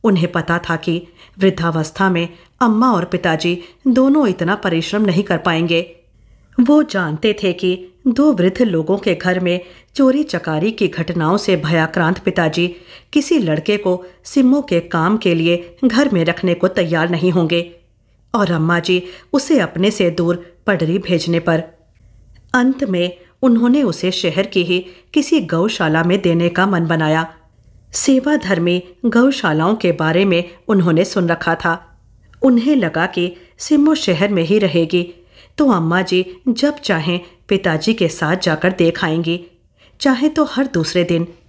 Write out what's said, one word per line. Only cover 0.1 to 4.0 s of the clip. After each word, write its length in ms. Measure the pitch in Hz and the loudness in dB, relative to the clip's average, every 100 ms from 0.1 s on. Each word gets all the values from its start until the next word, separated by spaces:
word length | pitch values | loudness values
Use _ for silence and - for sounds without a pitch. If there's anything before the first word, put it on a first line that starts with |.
| 190 170 | 2 0
पता 260 | 175 160 170 | -4 -2 -4
था 180 | 170 160 | -2 -4
कि 320 | - 170 170 _ - - | -2 -6 -8 _ -20 0
वृद्धावस्था 720 | 190 185 170 160 156 - 190 | 0 2 -2 -2 -4 0 0
में 180 | 175 170 - _ _ | 0 -2 -10 _ _
अम्मा 320 | 247 214 254 | 0 4 2
और 120 | 202 | 2
पिताजी 580 | 175 185 175 160 175 175 - _ 269 | -2 -2 -2 0 -2 -4 -8 _ 0
दोनों 420 | 254 | 2